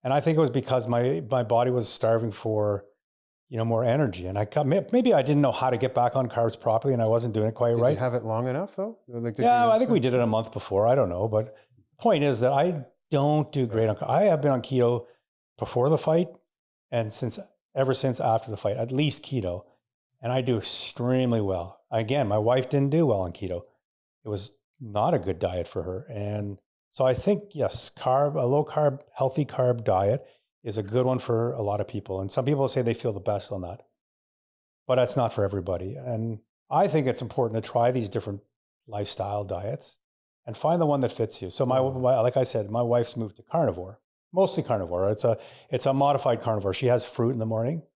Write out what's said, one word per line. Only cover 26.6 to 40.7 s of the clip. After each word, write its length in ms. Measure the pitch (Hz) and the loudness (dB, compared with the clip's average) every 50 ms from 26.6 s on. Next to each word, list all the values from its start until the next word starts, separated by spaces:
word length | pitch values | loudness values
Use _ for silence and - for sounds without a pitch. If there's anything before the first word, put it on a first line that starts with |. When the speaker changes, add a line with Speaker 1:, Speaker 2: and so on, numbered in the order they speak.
| _ _ _ _ _ _ | _ _ _ _ _ _
Speaker 1:
so 140 | - - 131 | -2 0 2
I 80 | 131 127 | 2 2
think, 300 | - - 196 208 202 - - - | 2 2 0 0 0 -4 -12 -4
yes, 360 | 147 120 95 - - - - | -4 -2 -2 -2 -4 -4 -6
carb, 440 | _ - - 131 127 135 147 147 147 | _ -4 0 2 2 2 2 2 0
a 100 | 139 127 | 0 0
low 200 | 123 139 147 147 | 2 2 0 0
carb, 360 | - - 165 151 143 135 135 - _ _ | 0 0 2 2 2 0 -2 -14 _ _
healthy 280 | - 135 131 - 151 143 | -2 -2 0 0 -2 -4
carb 360 | - - - 127 123 123 117 | -2 0 0 2 2 2 2
diet 400 | 110 - 98 92 98 101 120 139 - - _ _ _ _ _ _ | 0 2 2 4 4 2 0 0 -4 -14 _ _ _ _ _ _
is 140 | _ 120 104 110 | _ -8 -6 -6
a 40 | |
good 240 | 101 95 110 127 123 | -6 -2 0 0 2
one 120 | 127 131 120 | 2 0 -2
for 340 | - - 117 113 117 120 131 | -2 -2 -2 0 0 -2 -4
a 80 | 123 | -4
lot 180 | 107 101 104 104 | -4 -2 -2 -4
of 80 | 101 - | -4 -6
people. 320 | - 104 - - 95 95 | -8 -10 -8 -6 -6 -6
And 100 | 95 101 | -4 -2
some 140 | - 143 123 | -2 -2 0
people 240 | 135 151 135 139 123 | 0 0 0 0 0
say 140 | - 135 | 0 0
they 120 | 120 117 110 | 0 0 -2
feel 180 | - - 120 | -2 -4 -4
the 60 | 104 98 | -6 -4
best 300 | 90 110 104 98 - - | -4 -2 -4 -2 -4 -8
on 120 | 104 98 | -10 -10
that, 200 | 90 87 95 - _ _ _ _ _ _ _ _ _ _ _ _ _ _ _ _ _ _ _ _ _ | -8 -10 -12 -14 _ _ _ _ _ _ _ _ _ _ _ _ _ _ _ _ _ _ _ _ _
but 100 | - 127 | 0 2
that's 200 | 127 123 - - | 2 2 2 2
not 160 | 139 120 110 | 0 0 0
for 120 | - - 101 | 2 0 0
everybody. 520 | 95 101 98 87 92 90 85 92 95 131 | 0 0 -4 -2 -2 -4 -4 -4 -8 -10
And 440 | 143 127 127 120 110 113 113 113 107 _ _ _ _ _ _ | -10 -8 -6 -6 -4 -4 -6 -6 -10 _ _ _ _ _ _
I 160 | 135 156 196 185 | 2 2 2 4
think 180 | 139 156 135 | 2 0 0
it's 160 | 131 120 - | 0 -2 -2
important 400 | 127 107 - - 123 113 110 113 107 | -6 -6 -2 -2 -2 0 0 -4 -6
to 40 | - | -2
try 200 | - 120 117 123 | 0 2 2 4
these 180 | 127 131 113 101 | 2 2 -2 -2
different 340 | - 113 - 104 101 101 _ _ _ _ _ _ _ _ _ | -4 -4 -4 -6 -10 -10 _ _ _ _ _ _ _ _ _
lifestyle 580 | - 107 104 104 - - - 98 101 101 104 101 | -10 -6 -6 -6 -6 -4 -6 -4 -4 -4 -4 -4
diets 540 | 90 92 87 95 107 143 147 - - - _ _ _ _ _ _ _ _ _ _ | -4 -6 -6 -4 -6 -6 -8 -10 -16 -16 _ _ _ _ _ _ _ _ _ _
and 100 | 120 110 | -14 -10
find 240 | - - 151 | -2 0 0